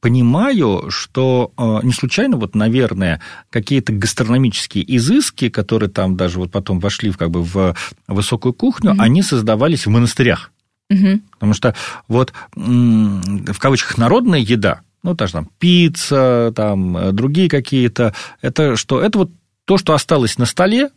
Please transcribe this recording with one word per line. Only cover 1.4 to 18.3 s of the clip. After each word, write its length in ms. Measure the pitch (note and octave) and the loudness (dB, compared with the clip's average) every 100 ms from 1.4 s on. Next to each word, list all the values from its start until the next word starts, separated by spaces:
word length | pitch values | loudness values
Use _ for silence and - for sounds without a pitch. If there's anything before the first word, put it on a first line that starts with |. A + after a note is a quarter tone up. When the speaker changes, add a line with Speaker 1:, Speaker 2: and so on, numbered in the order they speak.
| A#2+ - | -2 -2
Speaker 1:
э, 240 | A#2 G#2+ | -2 0
не 80 | A#2+ | 0
случайно, 440 | B2 C3 - C4+ F3 | -2 -2 -2 0 0
вот, 200 | G#2 G#2 | -2 0
наверное, 640 | A2 B2 A#2+ F#2 F#2 D#2 - - _ | 0 2 0 0 -2 -4 -8 -20 _
какие-то 420 | A#2+ G#2+ C#3 - | -6 -2 -2 0
гастрономические 920 | G#2 A2 - G#2+ B2 C3 G#2 - G2+ - B2+ | -2 -2 -2 0 2 0 -2 -6 -6 -2 0
изыски, 540 | A#2+ B3+ C#4 - A#2+ | 2 2 0 -2 -4
которые 380 | - G#2 A2+ G#2 | -2 -2 0 -2
там 260 | G2+ F#2+ F#2 | -2 -2 0
даже 220 | F2+ F2 | -2 -2
вот 100 | F2+ | -4
потом 300 | G2+ F#2+ F2+ | -6 -4 -4
вошли 300 | G2+ - G#2+ | -4 -4 -6
в, 60 | F#2 | -4
как 120 | E2+ | -4
бы, 120 | F2 | -2
в 320 | E2+ F#2+ F#2 F2 - - - | -2 0 0 -2 -10 -16 -6
высокую 460 | F#2+ G#2 A#2 B2 | -4 -2 -2 -2
кухню, 360 | A#2+ B3 - G3+ | -2 -2 0 0
Speaker 2:
Мгм. 80 | G2 | 4
Speaker 1:
они 220 | A2 D3+ | 4 4
создавались 640 | G3 C3 A2 A2 C#3+ D#3 - | 2 0 0 0 2 0 2
в 40 | |
монастырях. 600 | A2 A#2+ - A#2+ D#3 - _ _ _ _ | 2 2 0 -2 -2 -6 _ _ _ _
Speaker 2:
Мгм. 320 | G3+ G3 G3+ - | 2 4 2 -4
Speaker 1:
Потому 220 | _ G#2 | _ -2
что 200 | G#2+ B2 G#2 - - _ | 0 0 -2 -10 -14 _
вот, 240 | A#2 C3 - - - | 0 0 -6 -20 -10
м, 640 | A2+ B2 A#2+ A2 G#2+ G2+ F#2 G2 G2 | 0 2 4 4 2 0 -4 -6 -6
в 120 | G2+ | -4
кавычках 380 | C#3 C3 - - | 0 0 -2 -2
«народная 400 | A#2 G#3+ B3 E3 | 2 2 2 0
еда», 440 | G#2+ A#2 G2 C#2+ _ _ | 2 0 0 -4 _ _
ну, 120 | F3 F3 | -6 -4
та 100 | G2 | -4
же 60 | |
там 160 | E2 D#2 _ | -6 -10 _
пицца, 960 | F3 F3 E3+ E3+ - C#3 C3 A#2+ A#2 | 2 4 2 0 -2 2 4 2 0
там, 420 | A2+ G#2+ G2 F#2 F2 | 0 -2 0 -2 -2
э, 160 | F#2 | -2
другие 360 | G2 C3 D3+ F3+ | 0 0 2 2
какие-то, 680 | D3 A#2+ C3+ A#2+ - A#2 - - | 0 0 0 0 0 -2 -2 -16